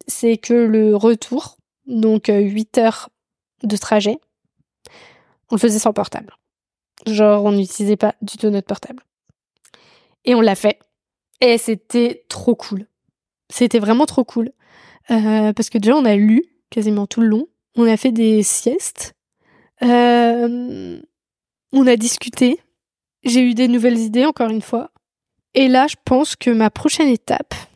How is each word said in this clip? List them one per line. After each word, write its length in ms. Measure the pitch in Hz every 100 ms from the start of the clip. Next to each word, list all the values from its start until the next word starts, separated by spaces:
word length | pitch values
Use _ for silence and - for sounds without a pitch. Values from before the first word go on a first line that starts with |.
| -
C'est 300 | - 233 226
que 160 | -
le 420 | 240 226 220 214 208
retour, 640 | 226 226 - 262 - _ _ _ 269
donc, 440 | 233 220 220 -
euh, 100 | 202
huit 380 | 202 208 220 -
heures 320 | 226 - - _ _ _ _ _
de 120 | 214 208
trajet, 440 | - 214 208 285 _ _ _ _ _ _ _ - - _ _ _ _
on 40 | 220
le 40 |
faisait 200 | 233 214
sans 140 | 226
portable. 420 | 214 - - 220 _ _ _ _ _ _ _ 220
Genre, 380 | 208 214 208
on 80 | 208
n'utilisait 460 | 202 190 - 202 208
pas 180 | 208 -
du 160 | 202 -
tout 120 | 214
notre 180 | 202 -
portable. 360 | 202 - 254 _ _ _ _ _ _ _ _ _ _ _ _
Et 100 | -
on 80 | 240
l'a 140 | 220 190
fait. 240 | 208 - _ _ _ _ _ _
Et 160 | 247 233
c'était 680 | - 220 - 240 240 - _
trop 260 | - - -
cool. 320 | - 196 214 _ _ _ _ _ _
C'était 300 | - 240 233
vraiment 260 | 202 240 302
trop 180 | -
cool. 280 | 233 233 233 - _ _ - _ -
Euh, 420 | 226 214 214 214
parce 160 | 214 220
que 80 | 220
déjà, 180 | 208 294
on 100 | 240
a 100 | 202
lu 280 | 214 233 349 _ _
quasiment 340 | 233 214 202 202
tout 160 | 233
le 60 | 226
long. 200 | 214 320 _ _ -
On 120 | 233
a 80 | 220
fait 160 | 262
des 300 | 226 220 214
siestes. 720 | 196 - 233 330 - - - _ _ _ _ _ _ _
Euh, 1160 | 247 240 240 240 233 240 240 240 247 - 180 - - _ _ _ _ _ _
on 120 | 269 254
a 100 | 240
discuté. 640 | 233 - 247 - 247 339 _ _ _ _ _ _
J'ai 180 | 254 247
eu 120 | 247
des 140 | 233 254
nouvelles 320 | 240 233 233
idées, 260 | 220 233 294
encore 240 | 302 226
une 140 | 220
fois. 260 | - 233 - _ _ _ _ _ _
Et 140 | 262 269
là, 180 | 254 294
je 80 | - -
pense 300 | 254 302 -
que 140 | 247
ma 200 | 226 214
prochaine 360 | - 302 - 294
étape 460 | 233 - - - - -